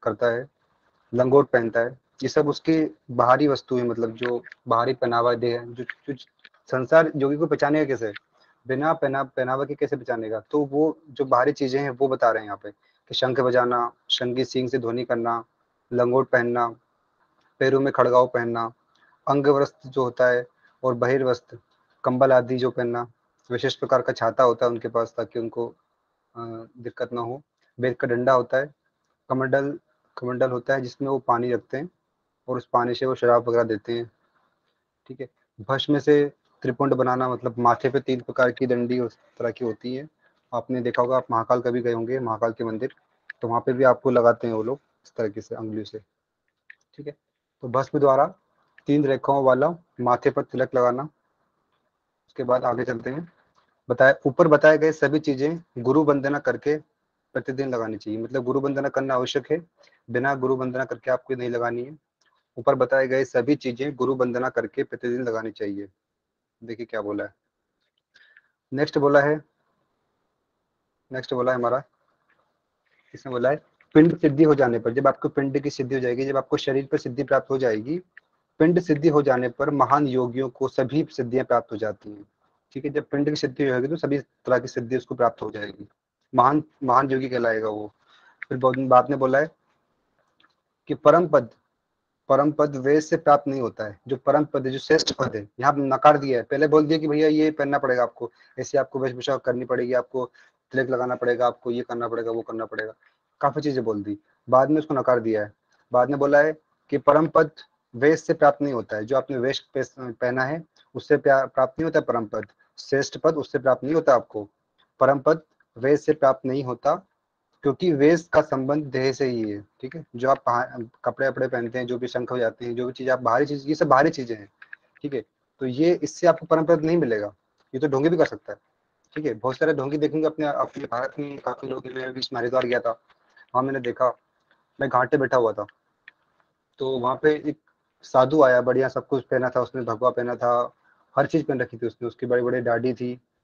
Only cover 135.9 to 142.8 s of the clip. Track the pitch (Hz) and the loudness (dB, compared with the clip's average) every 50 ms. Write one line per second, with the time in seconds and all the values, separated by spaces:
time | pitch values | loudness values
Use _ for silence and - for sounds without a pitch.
135.9 | _ _ _ - _ _ _ _ _ _ _ _ _ _ _ _ _ - 139 131 | _ _ _ -20 _ _ _ _ _ _ _ _ _ _ _ _ _ -8 -6 -4
136.9 | 135 127 120 127 131 131 - 156 151 151 147 151 151 _ _ _ _ _ _ _ | -4 -2 -2 -2 -2 0 0 0 0 0 -4 -6 -8 _ _ _ _ _ _ _
137.9 | _ _ _ - - 131 131 131 151 156 139 127 127 123 120 127 123 131 135 127 | _ _ _ 0 4 4 4 6 6 6 6 6 6 4 4 2 2 2 0 0
138.9 | - 131 - - 143 131 - - - 127 123 123 - 127 120 - - 131 120 117 | -2 -6 -6 -2 -4 -4 -2 -2 -2 -2 -2 0 0 -2 -2 -2 -4 -8 -6 -6
139.9 | 113 107 123 123 123 123 120 120 123 120 123 120 120 120 120 - _ _ _ _ | -4 0 0 0 0 0 -4 -4 -4 -2 0 0 2 2 0 -2 _ _ _ _
140.9 | _ _ _ _ - 135 139 - - 160 143 - 139 127 123 - - 113 120 113 | _ _ _ _ 0 0 0 2 0 -2 0 0 -2 -2 -2 -6 -6 -6 -6 -6
141.9 | - - 123 117 - - 127 120 120 123 120 123 123 127 120 120 117 117 | -6 -6 -10 -10 -8 -6 -4 0 0 0 2 0 -2 -2 0 0 -2 0